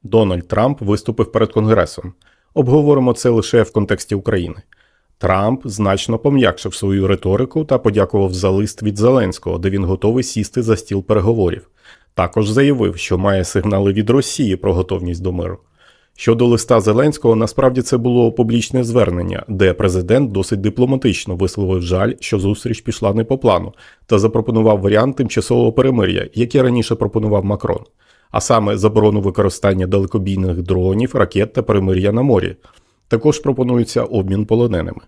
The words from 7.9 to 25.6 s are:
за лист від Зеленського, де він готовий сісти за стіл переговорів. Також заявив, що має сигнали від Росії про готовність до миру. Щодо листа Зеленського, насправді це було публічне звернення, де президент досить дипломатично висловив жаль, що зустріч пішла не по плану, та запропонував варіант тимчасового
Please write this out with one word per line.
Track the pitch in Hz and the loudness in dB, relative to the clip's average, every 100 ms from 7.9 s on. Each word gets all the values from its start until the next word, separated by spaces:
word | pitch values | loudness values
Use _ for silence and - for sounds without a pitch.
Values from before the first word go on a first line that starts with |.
| 104 95 104 98 | 2 0 2 0
за | 92 95 | 0 0
лист | 95 107 - | 0 -2 -4
від | 104 101 | -6 0
Зеленського, | 113 131 98 87 - 87 | 2 2 0 -4 -6 -4
де | 95 | -2
він | 98 90 | -2 -2
готовий | 92 104 120 | -2 0 -2
сісти | 120 - 101 - | -4 -6 -4 -4
за | 113 107 | 0 0
стіл | - 98 | 0 -6
переговорів. | 92 107 95 113 90 - - _ _ - _ | 0 0 2 2 0 -2 -12 _ _ -20 _
Також | - 90 - 104 | -4 -2 0 0
заявив, | 110 139 135 101 87 | 2 2 2 0 -2
що | - 92 | -4 -2
має | 101 98 | 0 0
сигнали | 90 101 104 98 98 | 0 -2 0 0 0
від | 98 104 | 0 2
Росії | 131 131 - 123 92 | 0 0 -4 -2 -2
про | 101 | -2
готовність | 90 92 92 87 85 | -2 -2 -4 -4 -6
до | 92 | -6
миру. | 90 87 90 _ _ _ _ _ _ | -6 -8 -10 _ _ _ _ _ _
Щодо | - 117 120 | 0 4 4
листа | 117 - 117 | 2 4 2
Зеленського, | 104 107 147 147 117 110 | 4 2 2 2 2 2
насправді | 113 - 131 123 | 0 2 0 0
це | 120 127 | -2 0
було | 120 123 117 | 2 2 2
публічне | 113 113 117 110 131 | 2 0 0 0 -4
звернення, | 117 117 101 87 87 92 - | 0 0 0 0 -4 -6 -6
де | 98 95 | 2 2
президент | 90 101 92 87 117 139 | 2 0 0 2 2 2
досить | 98 92 104 | -2 -2 -2
дипломатично | 101 101 127 131 131 92 - 90 | -2 0 0 2 0 -2 -6 -4
висловив | 95 - 95 92 | -4 -2 -2 -2
жаль, | 85 92 104 127 | 0 0 0 -4
що | - 104 | -4 -2
зустріч | 98 104 120 110 | 0 -2 -4 -6
пішла | - 113 104 | -6 -4 -2
не | 104 | -2
по | 110 131 | -2 0
плану, | 120 90 87 - - _ _ | 2 2 -2 -12 -20 _ _
та | 107 | 2
запропонував | 110 113 110 110 110 104 | 2 0 0 2 4 2
варіант | 98 104 127 131 | 2 2 0 -2
тимчасового | 123 - - 120 | -2 -2 0 2